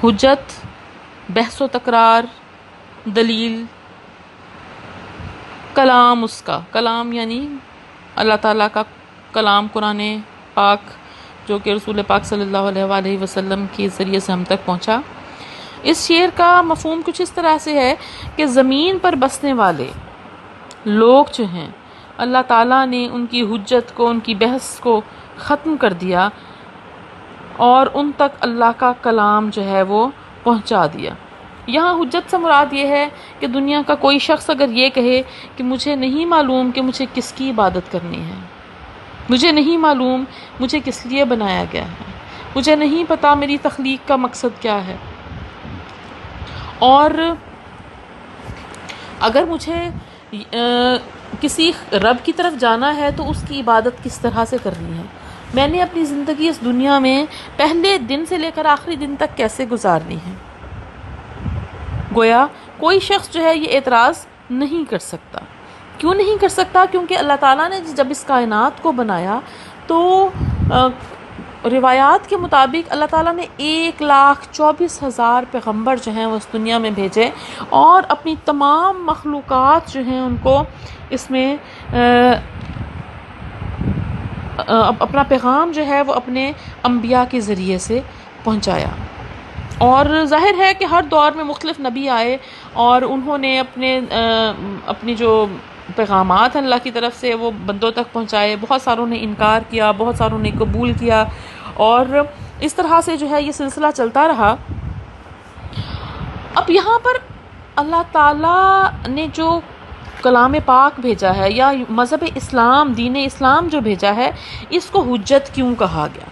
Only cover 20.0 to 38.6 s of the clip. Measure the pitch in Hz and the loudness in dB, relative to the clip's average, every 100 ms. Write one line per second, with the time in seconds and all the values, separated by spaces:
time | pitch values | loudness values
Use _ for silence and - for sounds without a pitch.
20 | - - - - - - - - 220 208 | -18 -20 -20 -20 -20 -20 -20 -10 -2 4
21 | 226 262 294 - 214 175 156 - - - | 6 6 4 0 -6 -6 -10 -14 -20 -20
22 | - - 240 254 254 233 240 262 262 247 | -20 -6 0 0 2 2 4 4 2 -2
23 | 240 240 240 247 220 226 196 254 240 - | -4 -4 -4 -2 -2 -4 0 0 0 -2
24 | 233 233 220 214 226 254 - - 240 220 | 0 0 -4 0 0 0 -6 -6 0 0
25 | 214 - - - - 285 320 302 233 180 | -2 -18 -20 -16 -4 -2 -2 0 0 0
26 | 185 180 196 - - - - - - - | -2 0 0 -2 -20 -20 -20 -20 -20 -20
27 | - - - - - - 240 254 269 285 | -20 -20 -20 -20 -18 0 4 6 4 0
28 | 285 277 285 277 240 233 233 233 254 247 | -4 0 -2 0 -4 0 0 2 0 0
29 | 240 226 208 214 214 208 196 196 190 208 | 0 2 4 2 0 -4 -2 0 2 2
30 | 247 - - - - 233 - 214 156 160 | 0 -2 -20 -6 0 0 2 0 0 -2
31 | 80 - - - - - - 254 339 339 | -10 -10 -18 -20 -20 -18 -4 0 0 0
32 | 302 339 359 370 330 294 285 277 277 285 | -2 -4 -2 -2 2 4 4 0 0 0
33 | 294 - - - 277 254 277 294 285 294 | 0 -6 -20 -8 -4 -2 0 0 0 2
34 | 277 277 - 302 - 285 277 226 262 262 | 2 2 2 0 0 0 0 2 2 2
35 | 240 254 262 - - - 254 254 294 285 | 2 2 -2 -12 -20 -8 -4 -4 -2 -2
36 | 262 277 339 339 285 254 254 254 262 247 | -2 -2 2 2 4 2 0 0 -2 -2
37 | 262 - 240 - 269 226 196 180 175 185 | -4 -4 -8 -6 -4 0 0 0 -6 -8
38 | 170 165 160 185 180 - | -6 -10 -10 -12 -16 -20